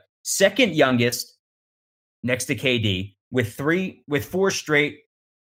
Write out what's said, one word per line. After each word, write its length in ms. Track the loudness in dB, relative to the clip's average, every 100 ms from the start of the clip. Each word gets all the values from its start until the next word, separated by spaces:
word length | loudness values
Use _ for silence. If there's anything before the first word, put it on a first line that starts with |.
| _ _
second 520 | -6 2 2 4 2 4
youngest 600 | 4 4 2 -2 -10 _ _ _ _ _ _ _ _ _
next 200 | -4 -4 -2
to 100 | -2
K 220 | 0 2
D, 380 | 0 -2 -6 _ -4
with 240 | -2 -2 -4
three, 480 | -2 -2 -2 -10 -4
with 200 | -4 -2
four 260 | 0 0
straight 480 | -2 0 0 0 -4 _ _ _ _